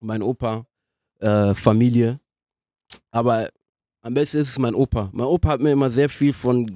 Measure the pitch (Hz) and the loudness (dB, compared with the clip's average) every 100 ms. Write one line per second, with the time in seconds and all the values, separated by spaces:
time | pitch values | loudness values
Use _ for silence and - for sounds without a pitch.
0 | 110 - 104 123 117 110 120 _ _ _ | -8 -4 -4 -4 -6 -6 -10 _ _ _
1 | _ _ 104 104 101 98 117 110 123 120 | _ _ 0 2 2 2 4 4 4 2
2 | 117 135 _ _ _ _ _ _ _ - | 0 -4 _ _ _ _ _ _ _ -20
3 | _ 117 120 113 107 - _ _ _ _ | _ -2 0 0 -4 -12 _ _ _ _
4 | 117 131 147 151 139 135 120 104 135 113 | -6 -2 0 -2 -2 -2 -2 0 0 -2
5 | 98 - 127 175 156 135 151 139 135 120 | -4 -6 -2 0 0 0 2 2 2 0
6 | 143 - 143 - 123 123 113 | 0 0 -2 0 0 0 -2